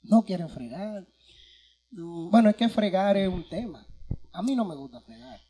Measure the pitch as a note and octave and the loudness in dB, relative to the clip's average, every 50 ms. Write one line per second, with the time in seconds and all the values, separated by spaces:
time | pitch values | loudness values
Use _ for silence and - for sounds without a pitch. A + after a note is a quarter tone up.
0 | _ - G#3+ A3+ G#3 F#3+ F#3+ E3+ E3+ D#3 - - A#2+ A#2 A#2 F3+ G3 G#3+ G#3+ G3+ | _ 6 6 6 6 4 -4 -4 -4 -8 -10 -12 -12 -12 -10 -10 -10 -8 -10 -10
1 | F3+ _ _ _ _ _ - - - - - - _ _ _ _ _ _ - F#3 | -14 _ _ _ _ _ -20 -20 -20 -20 -20 -20 _ _ _ _ _ _ -14 -12
2 | E3 E3+ E3+ E3+ E3 F3 F#3+ A3+ A3+ G#3+ G#3 - A#3+ A#3 A3+ - G#3+ G3+ F3 F#3 | -12 -10 -8 -8 -6 4 6 6 8 6 4 4 0 0 0 0 0 2 2 2
3 | F#3+ G3+ G3+ G3 G3 F#3+ F3+ F3+ D#3+ - - F3 A#3+ A3+ - - - - - - | 4 4 4 4 2 0 -2 -4 -6 -8 -8 -8 -8 -8 -10 -14 -18 -20 -20 -18
4 | - - - - - - - F3 F#3+ B3 C4+ B3 A3+ F#3+ D#3+ C#3 C#3 C3 A#2+ A#2+ | -10 -10 -10 -10 -10 -16 -10 -6 -2 -2 0 0 0 -2 -4 -10 -12 -14 -16 -18
5 | _ - A2+ A2+ A#2+ C3 A#2 G2+ _ _ | _ -20 -20 -20 -20 -20 -20 -20 _ _